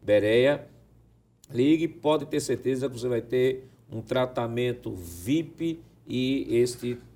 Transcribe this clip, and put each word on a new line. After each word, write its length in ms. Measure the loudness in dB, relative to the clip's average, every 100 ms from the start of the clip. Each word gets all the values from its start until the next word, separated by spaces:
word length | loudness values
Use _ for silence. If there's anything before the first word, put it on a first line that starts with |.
Berea. 640 | 4 4 6 4 4 2 -4 -20 _ _ _ _ _ _ _
Ligue, 380 | 0 4 4 2
pode 380 | -2 0 0 0
ter 140 | -4
certeza 500 | -2 -2 -2 -2 -4
que 100 | -4
você 80 | -2
vai 140 | -2
ter 460 | 0 2 2 0 -8 _ _
um 120 | -12
tratamento 920 | -4 -2 0 -2 -4 -2 -2 -4 -8
vip 880 | -10 -12 -12 -2 -2 -2 -6 -6 -6 -12 _ -8
e 400 | -4 -2 -2 0
este 500 | 2 2 0 -6 -8 -12